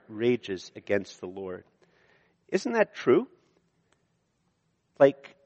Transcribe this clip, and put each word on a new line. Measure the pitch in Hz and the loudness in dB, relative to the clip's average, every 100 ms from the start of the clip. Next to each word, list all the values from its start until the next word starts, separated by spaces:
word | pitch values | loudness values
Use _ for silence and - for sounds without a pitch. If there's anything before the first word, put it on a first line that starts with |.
| - | -18
rages | 107 120 123 - 92 - - | -2 0 0 -4 -10 -12 -16
against | 95 101 95 - | -4 -2 -4 -12
the | 92 | -14
Lord." | 95 95 92 - _ _ _ _ _ _ _ _ | -12 -12 -12 -16 _ _ _ _ _ _ _ _
Isn't | 190 247 | -4 -2
that | 233 202 | 0 0
true? | - - 143 262 _ _ _ _ _ _ _ _ _ _ _ _ _ _ _ _ - | 0 2 2 2 _ _ _ _ _ _ _ _ _ _ _ _ _ _ _ _ 4
Like, | 143 139 - _ | 4 4 -10 _